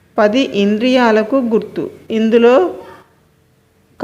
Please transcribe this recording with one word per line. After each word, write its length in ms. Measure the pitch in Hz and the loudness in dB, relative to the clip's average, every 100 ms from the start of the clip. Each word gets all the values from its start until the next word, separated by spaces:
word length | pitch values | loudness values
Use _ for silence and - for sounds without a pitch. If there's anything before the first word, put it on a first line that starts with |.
| _ - | _ 0
పది 240 | 208 247 269 202 | 0 0 -2 0
ఇంద్రియాలకు 720 | 202 214 254 254 240 214 214 269 240 | 0 0 0 2 2 2 0 -2 0
గుర్తు. 320 | 220 - 170 - - - 220 | -2 -4 -8 -8 -10 -8 -2
ఇందులో 360 | 220 233 233 262 349 - - - _ _ _ _ _ _ _ _ _ - | 2 4 4 4 0 -6 -18 -20 _ _ _ _ _ _ _ _ _ -2